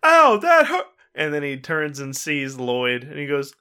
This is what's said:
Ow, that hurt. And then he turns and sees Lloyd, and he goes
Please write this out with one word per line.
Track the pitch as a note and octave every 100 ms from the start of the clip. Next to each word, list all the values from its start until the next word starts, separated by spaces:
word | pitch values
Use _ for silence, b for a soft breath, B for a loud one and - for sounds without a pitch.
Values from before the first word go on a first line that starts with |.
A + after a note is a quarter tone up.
Ow, | D#4+ E4 D4+ G#3+
that | E4 E4 D4
hurt. | F4+ - _ _
And | - D3+
then | D3
he | C#3+ C3+
turns | C3 D#3+ D3+ C#3
and | C#3
sees | C3 - D3 C3+ C3
Lloyd, | B2 B2 B2 B2
and | C3 D3
he | C#3+
goes | C#3+ C#3 _